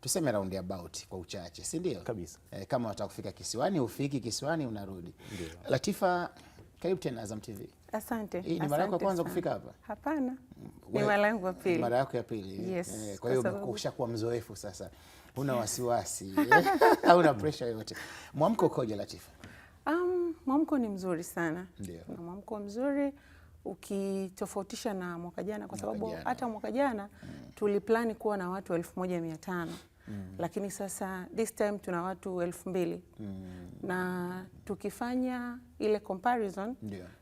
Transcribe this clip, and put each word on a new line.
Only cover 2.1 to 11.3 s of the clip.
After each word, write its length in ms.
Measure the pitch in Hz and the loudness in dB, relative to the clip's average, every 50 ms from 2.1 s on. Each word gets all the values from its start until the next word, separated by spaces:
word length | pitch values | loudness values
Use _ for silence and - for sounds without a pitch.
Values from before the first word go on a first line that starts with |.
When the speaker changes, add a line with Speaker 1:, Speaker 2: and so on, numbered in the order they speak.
| 120 - - - - - - - | -4 -4 -6 -8 -10 -16 -18 -12
Speaker 1:
Eh, 160 | - - 98 | -10 -10 -4
kama 220 | - - 127 120 113 | 0 0 0 0 0
wataka 200 | 101 - 104 95 | -2 -4 -6 -6
kufika 240 | - - 101 107 92 | -6 -8 -8 -8 -8
Kisiwani, 480 | - - - - 110 135 180 202 165 | -8 -8 -6 -2 0 2 2 4 4
ufiki 400 | 127 110 - - 139 143 139 131 | 2 0 0 -2 -2 -2 0 -2
Kisiwani, 460 | 110 120 104 - - 139 165 165 147 | -2 -2 -4 -4 -2 -2 0 0 -2
unarudi. 480 | 123 110 104 101 95 98 92 85 87 - - - - 110 | -4 -4 -6 -8 -8 -10 -10 -12 -12 -14 -16 -14 -12 -8
Speaker 2:
Ndio. 120 | 95 87 80 78 85 - - | -8 -8 -8 -10 -12 -2 0
Speaker 1:
Latifa, 640 | 135 131 - - 202 - - 185 180 175 175 - - - - - - - - - - - - | 0 2 2 0 0 4 4 4 4 4 0 -4 -8 -14 -20 -20 -20 -20 -20 -20 -20 -4 0
karibu 180 | 170 190 180 | 0 0 2
tena 220 | - 156 127 110 110 | 0 -4 -4 -4 -6
Azam 180 | 98 110 107 | -6 -8 -8
T 120 | 104 - 110 | -8 -10 -10
V. 160 | 101 113 - - _ - - - | -10 -10 -14 -16 _ -18 -6 -6
Speaker 3:
Asante, 480 | 220 208 - 247 226 220 190 - 180 | -6 -4 -2 -2 -2 -2 -2 -4 -4
Speaker 1:
Hii 180 | 185 - 165 170 | -2 -2 0 0
ni 80 | 160 147 | 2 2
mara 140 | 147 151 180 | 4 4 4
yako 0 | |
ya 40 | 202 | 4
Speaker 3:
asante 160 | 190 170 180 | 2 2 2
Speaker 1:
kwanza 180 | 196 190 170 165 | 2 2 2 0
Speaker 3:
sana. 60 | 165 | 0
Speaker 1:
kufika 200 | 180 180 - 160 | 0 -2 0 0
hapa? 220 | 127 101 - 62 - - | -2 -2 -4 -12 -18 -18
Speaker 3:
Hapana. 560 | - - 220 208 - 285 311 302 262 247 254 262 - - - - - - - - - - - | -10 -10 -10 -6 -2 -2 0 0 0 -2 -2 -6 -12 -20 -18 -16 -16 -16 -16 -16 -14 -2 0
Speaker 1:
We-, 80 | 208 | 2
Speaker 3:
Ni 60 | 208 | 4
mara 200 | 208 208 202 208 | 6 6 6 6
yangu 200 | 208 | 6